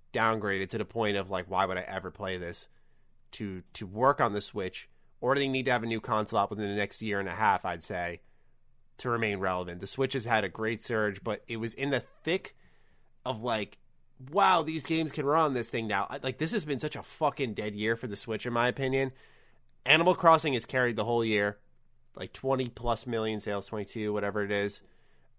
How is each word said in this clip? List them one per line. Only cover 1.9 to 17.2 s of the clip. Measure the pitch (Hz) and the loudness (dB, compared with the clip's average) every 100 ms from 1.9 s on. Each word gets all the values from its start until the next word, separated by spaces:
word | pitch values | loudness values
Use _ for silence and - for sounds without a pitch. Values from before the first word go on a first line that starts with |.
| 95 90 | -8 -8
play | - 98 92 | -8 -6 -6
this?" | 87 87 - - - _ _ - - | -6 -10 -14 -20 -20 _ _ -20 -18
to, | - 104 92 - | -10 -8 -8 -12
to | - 98 | -12 -10
work | 101 131 143 | 2 4 6
on | 120 | 2
the | 104 | 0
Switch, | - 104 92 - - - - - | -4 -4 -6 -6 -18 -20 -20 -4
or | 123 | 2
they | 139 139 | 2 2
need | 131 | 0
to | 127 | 2
have | 123 | 0
a | 113 | 0
new | 113 | -4
console | - 110 107 113 | 0 0 2 2
out | 101 | 2
within | 101 101 | 0 -4
the | 101 | -2
next | 101 - | -4 -4
year | 110 101 | -4 -2
and | 98 | -2
a | |
half, | 87 110 95 | 2 4 4
I'd | 92 85 | 0 -6
say. | - 92 87 87 - - - - - - - - | -6 -4 -4 -6 -14 -20 -20 -20 -20 -20 -20 -10
To | 127 | -2
remain | 117 110 101 | 0 0 0
relevant. | 95 90 90 87 | 0 0 -4 -8
The | 95 | -8
Switch | - 135 | -2 -2
has | 135 | -2
had | 113 113 | 0 0
a | 98 | 0
great | - 110 113 | -2 -4 -4
surge, | - 113 107 98 | -2 0 0 -2
but | - 104 - | -6 -6 -6
it | 113 | -6
was | 113 | -6
in | - 139 | -4 0
the | 131 - - | 0 -2 -10
thick | - 185 - - - - _ _ - - 123 | -2 -2 -4 -18 -20 -20 _ _ -20 -12 -6
of, | 120 | -4
like, | 120 113 104 - - - - - 131 | -2 -2 -2 -10 -20 -20 -20 -20 -4
"Wow, | 170 196 180 | 2 6 4
these | 156 160 135 | 2 -4 -2
games | 160 160 | -2 -2
can | 147 139 | -2 2
run | 156 151 | 4 4
on | |
this | 127 113 | 2 -2
thing | 123 113 | -2 0
now." | 98 98 | 0 -2
I, | 143 | -4
like, | 131 131 | -6 -2
this | 160 | -2
has | 214 | -2
been | 151 135 | -2 -4
such | 151 123 | -4 -6
a | |
fucking | - - | -12 0